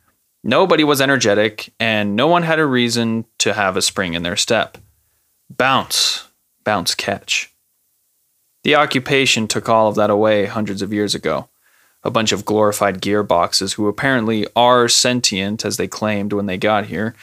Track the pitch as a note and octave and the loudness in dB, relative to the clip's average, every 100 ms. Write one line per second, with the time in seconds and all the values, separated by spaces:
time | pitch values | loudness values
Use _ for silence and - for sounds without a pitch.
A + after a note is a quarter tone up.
0 | _ _ _ _ - D3+ F#3 D#3+ D3 C#3 | _ _ _ _ 0 2 4 4 2 2
1 | C#3 C3+ G#2+ G2+ A2 - - - A2+ G#2+ | 2 2 2 2 0 -2 -12 -4 -2 0
2 | G#2 G2+ D3 F3 E3 D#3 D3+ B2+ A#2+ A#2 | -2 0 2 2 2 0 2 2 0 0
3 | A#2 A2+ A2+ - A2 G2+ G2 F#2 - - | 0 -2 -6 -4 -2 0 0 0 -2 -2
4 | F2+ E2+ E2+ - - A2 - - _ _ | -4 -4 -4 -4 0 0 -2 -10 _ _
5 | _ _ _ _ - - B2+ C3 F2+ - | _ _ _ _ -8 0 2 2 0 -2
6 | - - - _ _ _ - G#2 F2 - | -2 -4 -10 _ _ _ -2 -2 -2 -4
7 | - G2 - - - _ _ _ _ _ | -4 -6 -4 -6 -6 _ _ _ _ _
8 | _ _ _ _ _ _ - D3 D3 C3+ | _ _ _ _ _ _ 2 2 2 0
9 | B2+ C#3 B2+ - G#2+ A2+ A2 A2+ A2 G#2+ | 0 0 2 0 -2 -4 2 2 4 2
10 | G#2 G#2 A2 G#2+ G2 A2 G2+ G2 G2 G#2 | 2 4 4 2 0 -4 -6 -6 -4 -2
11 | G#2 E2+ - C#2+ - _ _ _ _ _ | -2 -2 -4 -4 -6 _ _ _ _ _
12 | - A#2 A2 G2+ - G#2+ G#2+ G2+ G2+ F#2 | -4 -2 0 -2 0 2 2 2 0 -2
13 | G2 G#2 G#2 E2+ F#2 - F#2+ - G#2 G2+ | -2 0 2 0 0 -2 -4 -2 -2 -2
14 | C3+ C3 A2 A2 G2+ - A#2+ B2 A#2 - | 0 0 0 -2 -2 2 4 4 4 2
15 | B2 B2 - F#2+ G2 G#2+ G#2 G2+ G2+ - | 0 0 -2 -2 -4 -4 -4 -4 -6 -4
16 | G#2+ G#2 G2+ G2+ G2+ F#2 G#2 G#2+ G#2 E2+ | -4 -2 -4 -4 -4 -2 0 0 0 -4
17 | A2 - | -6 -8